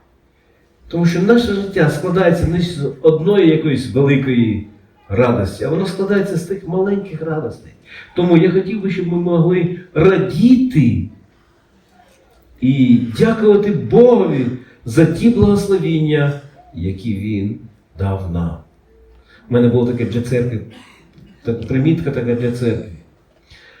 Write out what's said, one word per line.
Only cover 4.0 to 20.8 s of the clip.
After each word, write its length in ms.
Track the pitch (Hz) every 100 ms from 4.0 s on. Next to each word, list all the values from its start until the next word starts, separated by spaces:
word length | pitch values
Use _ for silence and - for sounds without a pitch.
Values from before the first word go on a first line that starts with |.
| 143 131 131 123 110 98 - - _ _ _
радості, 540 | 98 123 120 95 -
а 60 | 139
воно 160 | 170 190
складається 520 | 190 196 202 170 170
з 60 |
тих 240 | - 190 165
маленьких 540 | 185 196 196 170 151
радостей. 500 | 160 156 120 - - - _ - - -
Тому 220 | 175 165
я 140 | 175
хотів 300 | 190 - 220
би, 100 | 190
щоб 160 | 175 170
ми 100 | 175
могли 600 | 175 170 165 180 170 - -
радіти 1160 | 151 190 175 127 139 240 254 254 156 117 95 - - _ _ _ _ _ _ _ _ _ _ _ _ _ _
і 380 | 127 139 123 117 117 107
дякувати 520 | 226 220 214 196 -
Богові 720 | 156 113 214 247 220 180 139 120 - - _ 120
за 200 | 131 165
ті 240 | - 233
благословіння, 1120 | 202 202 196 196 185 160 160 151 151 143 - - - -
які 420 | - 87 95 117 98
Він 440 | 107 104 101 117 - _ _ -
дав 340 | 98 95 90
нам. 260 | 85 85 82 - _ _ _ _ _ _ _ -
У 40 |
мене 140 | 120 120
було 240 | 123 123
таке 140 | 117 104
для 160 | 117
церкви, 400 | - 123 123 110 - -